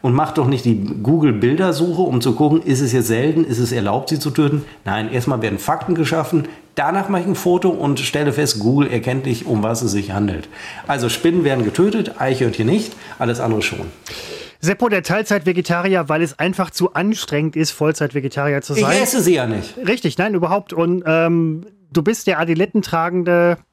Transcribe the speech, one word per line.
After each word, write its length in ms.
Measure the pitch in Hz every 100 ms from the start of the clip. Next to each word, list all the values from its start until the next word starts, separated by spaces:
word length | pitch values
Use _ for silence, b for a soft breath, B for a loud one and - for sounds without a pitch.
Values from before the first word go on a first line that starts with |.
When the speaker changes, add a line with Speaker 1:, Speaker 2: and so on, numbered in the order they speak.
Speaker 1:
und 120 | 131
mache 200 | 127 151 -
doch 120 | 131
nicht 180 | 135 120
die 100 | 110 104 101
Google-Bildersuche, 1000 | 107 160 151 107 117 151 190 147 175 165
um 180 | 185 123
zu 140 | 127
gucken, 280 | - 151 160
ist 180 | - 131
es 100 | 135
jetzt 160 | 127 113
selten, 380 | 113 143 160 160
ist 140 | 120
es 120 | 120
erlaubt, 380 | 120 101 123 -
sie 100 | 156
zu 120 | 151
töten? 340 | 127 143 147 B B
Nein, 260 | - 104 110
erstmal 320 | 131 120 127
werden 160 | 110 98
Fakten 380 | - 170 - 165
geschaffen, 540 | 156 165 151 165 147 B - -
danach 320 | 143 190 190
mache 140 | 190
ich 60 | 175
ein 80 | 175
Foto 340 | 180 180 185
und 320 | 165 143 131
stelle 320 | 135 147 147
fest, 260 | 127 147 110
Google 320 | 107 139 143
erkennt 340 | 120 127 135 135
nicht, 200 | 117 -
um 180 | 110
was 180 | 107 117
es 100 | 120
sich 180 | 101 95
handelt. 380 | 98 101 85 - B B B -
Also 220 | 143 120
Spinnen 380 | - 165 175 147
werden 180 | 131
getötet, 520 | 107 - 196 226 - -
Eichhörnchen 460 | 131 123 123 107 110
nicht, 240 | 202 220 - B B
alles 200 | 117 117
andere 220 | 120 107
schon. 240 | 107 92 87 - B B B B B B
Speaker 2:
Seppo, 300 | 156 196 240
der 140 | 202
Teilzeit-Vegetarier, 1040 | - 190 214 208 160 175 156 170 190 185 151
weil 120 | 156
es 140 | 170 -
einfach 320 | 165 190 175
zu 220 | - 175
anstrengend 640 | 147 196 220 - 147 156 156
ist, 160 | 156
Vollzeit-Vegetarier 880 | - 151 156 147 139 131 - 143 139
zu 100 | - 143
Speaker 1:
Ich 60 |
Speaker 2:
sein. 200 | 139 180
Speaker 1:
esse 200 | 302 262
sie 140 | 170 165
ja 100 | 123
nicht. 320 | 110 - - 254
Speaker 2:
Richtig, 300 | 254 165 -
nein, 160 | 208 190
überhaupt. 380 | 165 196 202
Und, 300 | 170 170 180 175
ähm, 600 | 160 165 170 165 156 202 _ _
du 100 | 147
bist 260 | 160 226 -
der 120 | 160
adilettentragende 1160 | 165 165 190 214 185 165 170 180 175 175 175 170 _